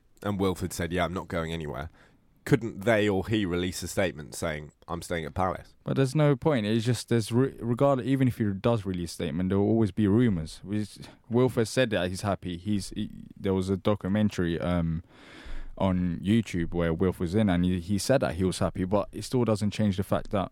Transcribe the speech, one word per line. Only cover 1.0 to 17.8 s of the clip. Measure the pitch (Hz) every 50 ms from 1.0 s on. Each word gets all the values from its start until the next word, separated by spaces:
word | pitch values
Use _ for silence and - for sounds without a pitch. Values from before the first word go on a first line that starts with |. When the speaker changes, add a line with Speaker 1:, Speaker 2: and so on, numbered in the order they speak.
| 85
Speaker 1:
I'm | 82 90
not | 92 80 -
going | 95 85 80 80
anywhere," | 82 82 76 73 62 67 76 - - - - _ _ _ _ _ _ _ -
couldn't | - 143 113 113 107 - 98 95
they | 117 113 104 104 104
or | 95 95 85
he | 95 110 110 98
release | 85 87 87 90 92 - -
a | 92 87
statement | - 101 98 82 64 73 71 55 -
saying, | - 85 82 78 76 76 69 _ _ - -
"I'm | 85 85
staying | - - 87 82 78
at | 71 -
Palace"? | 92 92 90 78 - - - _ _ -
Speaker 2:
But | - 131
there's | 131 135 127 127
no | 156 147 147 139
point. | - - 160 143 113 101
It's | 104 113 117 107
just, | 123 113 - - -
there's | 117 117 104 -
re-, | 113 123 135 - - -
regardless, | - 117 120 117 139 139 139 123 101
even | 131 135 131 135 123
if | - -
he | 110
does | 101 98 92 - 117 117 104 98
release | 98 92 87 85 82
a | -
statement, | - 87 78 71 90 92 92
there | 98 98
will | 101 107
always | 113 113 110 92
be | - 110 107 95
rumours. | 101 120 127 113 95 80 78 78 - - -
We, | 92 104 104 104 - - - - - - _ _ -
Wilf | 113 123 131 123 123
has | 120 110 -
said | - 131 127 110
that | 104 85 90 92
he's | 92 87
happy. | - 101 92 - - 90 87 87
He's, | 90 104 104 95 - -
he, | - 104 104 - - - - - - -
there | - 95 95
was | 95 92 95
a | 98
documentary, | 87 - 107 104 - - 92 101 107 107 101 - - 87 85 82 -
um, | 64 87 87 87 82 82 80 82 - _ - - - - - - - - - - - - -
on | - 98 95 92 90 90 87 82 -
YouTube | 82 98 113 117 107 - - 87 82 78 85
where | 87 85 85
Wilf | 82 87 95 92 - -
was | 92 80 92
in, | 110 107 95
and | 87 87 90
he, | 90 92
he | 90